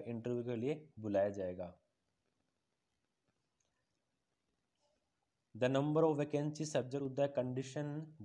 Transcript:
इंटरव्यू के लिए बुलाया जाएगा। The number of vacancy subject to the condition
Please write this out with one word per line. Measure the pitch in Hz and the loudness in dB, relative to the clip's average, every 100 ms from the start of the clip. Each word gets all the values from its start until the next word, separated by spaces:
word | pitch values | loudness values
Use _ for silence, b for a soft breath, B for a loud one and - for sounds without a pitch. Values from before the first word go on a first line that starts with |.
| 117 | -4
इंटरव्यू | 117 120 120 | -6 -4 -4
के | 120 120 | -2 -2
लिए | 127 151 - - | -2 -4 -8 -8
बुलाया | 131 180 202 | 0 2 2
जाएगा। | 101 92 90 90 - _ _ _ _ _ _ _ _ _ _ _ _ _ _ _ _ _ _ _ _ _ _ _ _ _ _ _ _ _ _ _ _ _ _ _ _ _ | 0 -4 -6 -8 -12 _ _ _ _ _ _ _ _ _ _ _ _ _ _ _ _ _ _ _ _ _ _ _ _ _ _ _ _ _ _ _ _ _ _ _ _ _
The | 110 127 | 0 2
number | 135 147 151 | 4 4 6
of | 160 143 | 6 4
vacancy | 147 147 151 151 151 | 2 0 0 -2 -2
subject | 165 127 139 | 0 0 -2
to | 135 127 | -2 0
the | 143 | 0
condition | 143 127 127 131 151 147 147 156 - | 2 0 -2 -4 -4 -4 -6 -8 -12